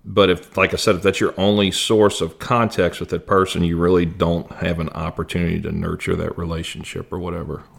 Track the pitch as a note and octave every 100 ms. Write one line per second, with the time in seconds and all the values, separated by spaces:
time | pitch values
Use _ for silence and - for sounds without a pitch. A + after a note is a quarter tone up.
0 | - G2+ F#2+ F2 - - F#2+ - - F2+
1 | G2 - G#2 - G2 G#2 G2 - - A2
2 | G2+ - E2 - - A#2+ A2+ - F2 -
3 | E2+ F2 - G2 F#2 - E2+ E2+ F2 F2+
4 | E2+ E2+ E2+ E2+ - - E2+ E2 D#2+ -
5 | E2 - E2+ F2 E2+ E2 E2 E2 E2 -
6 | - E2+ E2 - E2+ E2 E2 - E2 F2
7 | E2+ F2 F2 E2+ D2+ D2 -